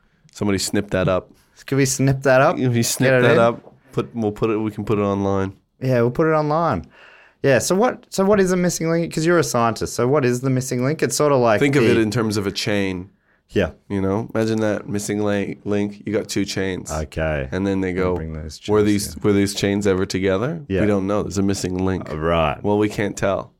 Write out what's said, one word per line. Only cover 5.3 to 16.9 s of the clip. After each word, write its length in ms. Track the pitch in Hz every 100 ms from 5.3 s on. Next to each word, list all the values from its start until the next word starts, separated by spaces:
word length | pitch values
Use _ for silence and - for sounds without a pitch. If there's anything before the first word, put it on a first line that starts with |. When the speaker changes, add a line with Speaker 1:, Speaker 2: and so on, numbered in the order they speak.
| 98 95 - _ _
Speaker 2:
Yeah, 200 | 131 123
we'll 100 | 117
put 160 | 127 160
it 60 |
online. 520 | 156 151 156 165 98 76 - - - _ _
Yeah, 160 | 131 123
so 160 | - 180
what, 300 | 240 - -
so 160 | - 190
what 140 | 208
is 120 | 185
a 60 | 180
missing 320 | 180 - 165
link? 240 | 165 160
'Cause 120 | 160 160
you're 120 | 175
a 60 |
scientist, 500 | 131 120 117 107 85
so 140 | - 123
what 180 | 151 123
is 160 | 123
the 80 | 135
missing 340 | 131 127 127
link? 200 | 127 156
It's 120 | 139 -
sort 160 | 151
of 80 | 139
like 200 | 117 104
Speaker 1:
Think 160 | 143 127
of 80 |
Speaker 2:
the 80 | 113
Speaker 1:
it 60 | 117
in 120 | 110
terms 260 | 113 113 104
of 100 | 98
a 40 |
chain. 600 | 95 - 101 98 92 95 _ _ _ _
Speaker 2:
Yeah. 220 | 110 85 - -
Speaker 1:
You 140 | 101
know, 260 | 95 101 123
imagine 280 | 110 110 110
that 280 | 107 101 -
missing 340 | 101 104 104
link, 360 | 104 101 98 - 104
link. 360 | 104 104 104 -
You 40 |
got 160 | 104 87
two 160 | - 98
chains. 460 | - 95 90 -